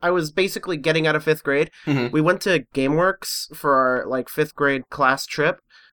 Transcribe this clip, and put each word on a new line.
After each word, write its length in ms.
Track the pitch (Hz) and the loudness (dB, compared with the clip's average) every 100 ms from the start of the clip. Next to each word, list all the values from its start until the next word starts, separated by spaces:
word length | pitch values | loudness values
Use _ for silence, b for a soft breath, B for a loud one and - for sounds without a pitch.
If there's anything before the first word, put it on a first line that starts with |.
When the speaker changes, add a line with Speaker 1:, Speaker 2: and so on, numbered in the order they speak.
Speaker 1:
I 100 | 170 | 0
was 200 | 180 156 | 0 0
basically 440 | - 190 - 190 156 | 0 -2 -2 -6 -2
getting 300 | 156 160 160 | 0 2 2
out 80 | 151 | 0
of 80 | |
fifth 200 | 156 156 | 0 0
grade. 280 | 143 139 156 B - | 0 0 -2 B -2
Speaker 2:
Mm-hmm. 260 | 139 120 | 0 2
Speaker 1:
We 60 | 151 | 2
went 200 | 160 170 | 2 2
to 240 | 202 165 - 139 | 0 0 -2 -2
GameWorks 800 | 135 156 185 185 - - - 151 | 0 2 0 -2 -6 -8 -10 -4
for 180 | 147 135 | 0 2
our, 300 | 127 127 - | 2 0 -2
like, 220 | 127 120 | -4 -4
fifth 260 | - 151 | -4 -4
grade 360 | - 143 135 - | 0 -2 -2 -6
class 360 | - 131 135 - | 0 0 0 -2
trip, 360 | - 151 - _ b b | -2 -2 -2 _ b b